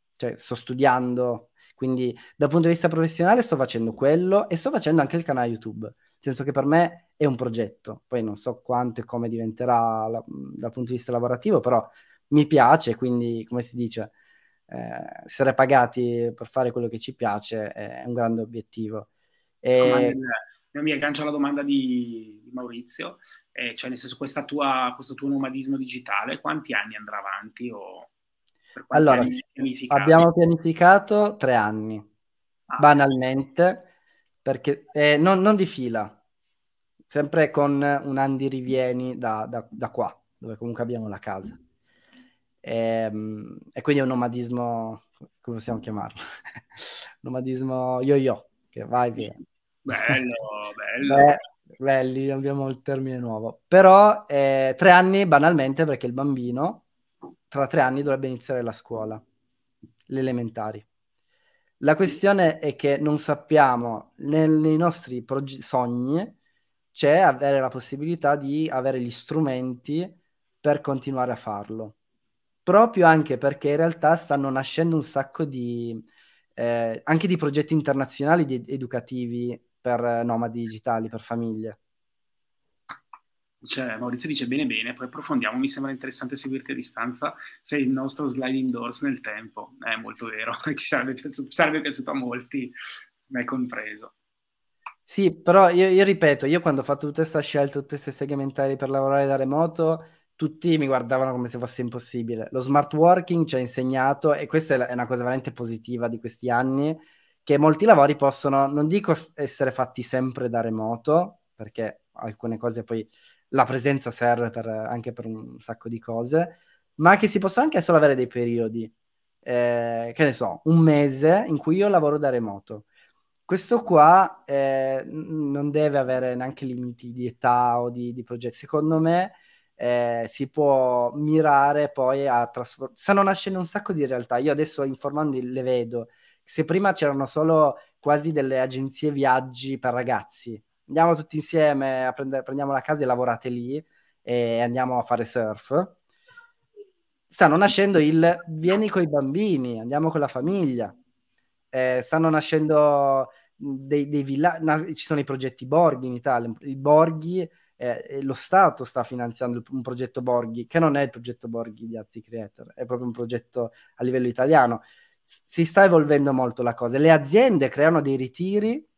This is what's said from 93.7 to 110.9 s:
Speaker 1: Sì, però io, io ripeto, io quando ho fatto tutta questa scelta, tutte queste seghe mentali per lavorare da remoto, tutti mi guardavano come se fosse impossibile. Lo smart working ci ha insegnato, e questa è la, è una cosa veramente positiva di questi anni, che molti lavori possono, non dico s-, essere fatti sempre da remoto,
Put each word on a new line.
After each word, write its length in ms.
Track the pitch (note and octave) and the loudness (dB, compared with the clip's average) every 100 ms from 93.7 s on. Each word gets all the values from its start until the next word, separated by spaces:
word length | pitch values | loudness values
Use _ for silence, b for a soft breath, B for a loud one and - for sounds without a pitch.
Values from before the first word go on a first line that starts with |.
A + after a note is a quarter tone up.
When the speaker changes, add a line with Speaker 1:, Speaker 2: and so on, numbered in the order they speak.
| A2+ G#2+ G#2 A2 _ _ _ _ _ _ _ - - | -8 -12 -16 -20 _ _ _ _ _ _ _ -20 -20
Speaker 1:
Sì, 300 | _ - F#3+ D#3+ | _ 0 0 0
però 280 | - F#3+ F#3 | 4 8 8
io, 180 | F3 F#3+ | 6 4
io 160 | F#3 | 6
ripeto, 420 | G3 G3 D#3 C#3 C#3 | 4 4 4 2 2
io 140 | E3+ | 0
quando 220 | E3+ C3+ | 2 -2
ho 20 | |
fatto 240 | C3 C#3 D3 | -2 -4 -4
tutta 140 | D3 | -4
questa 180 | D#3+ D#3 | -2 -2
scelta, 340 | C#3+ D3 C#3 C#3+ | -2 0 0 -2
tutte 80 | C#3 C#3 | -8 -10
queste 160 | - | -10
seghe 240 | B2+ C#3 C#3 | -8 -6 -4
mentali 400 | C3+ C3+ C3+ C3+ | -6 -2 -2 -2
per 140 | C3+ | -2
lavorare 360 | C3+ C3+ C#3 C#3 | -2 2 2 2
da 120 | C3+ | 0
remoto, 680 | C3 D3 E3 D#3+ D#3+ D#3+ B B B - | 0 0 -2 0 0 -2 B B B -6
tutti 420 | D#3 D#3 F3 D#3 | -6 -4 0 0
mi 80 | C#3 | 2
guardavano 460 | B2+ A#2+ C3 C3 | 0 0 0 0
come 160 | B2+ A#2+ | -2 -6
se 100 | B2 | -8
fosse 240 | A#2+ - | -10 -8
impossibile. 680 | B2 B2 - B2 A#2 A2+ A2 | -8 -8 -10 -8 -8 -8 -6
Lo 80 | C3 | -6
smart 340 | B2+ C#3+ C#3+ | 2 2 2
working 520 | D3+ E3+ F3+ F3 E3+ D#3 | 4 6 6 2 0 0
ci 100 | C3 | -2
ha 40 | |
insegnato, 760 | B2 C3 B2+ C3 C3+ C#3 D#3 | -4 -4 -2 0 0 0 0
e 120 | D3 D3 | 0 0
questa 260 | D#3 D#3+ | -2 0
è 40 | C3+ | 0
la, 100 | B2 | 0
è 60 | |
una 140 | B2 A#2 | -4 -4
cosa 160 | B2 | -4
veramente 280 | B2 C3 C3 | -2 -4 -6
positiva 540 | A#2+ A#2 A2+ A#2+ A#2+ A#2 | -10 -8 -8 -8 -6 -4
di 100 | A2+ | -6
questi 300 | A#2 - B2 | -10 -8 -2
anni, 460 | A#2+ C3 C3+ D3 D#3+ b b b b | 0 0 0 -2 -4 b b b b
che 160 | - C#3+ | 0 4
molti 280 | D#3 D#3 G#3+ | 6 6 6
lavori 300 | E3+ C#3+ D3 | 8 8 4
possono, 500 | C#3 - C#3+ C#3 C#3 | 0 0 0 2 0
non 200 | D3 D3+ | 0 0
dico 260 | G3+ G3+ | 0 0
s-, 180 | D#3 - - | -2 -2 -8
essere 360 | C#3 - C3 | -8 -2 -4
fatti 320 | B2+ B2 - | -2 -6 -6
sempre 460 | A#2+ B2+ C3 B2 B2 | -6 -4 -4 -4 -4
da 100 | A#2 | -4
remoto, 800 | A2+ A2 A2 | -4 -4 -6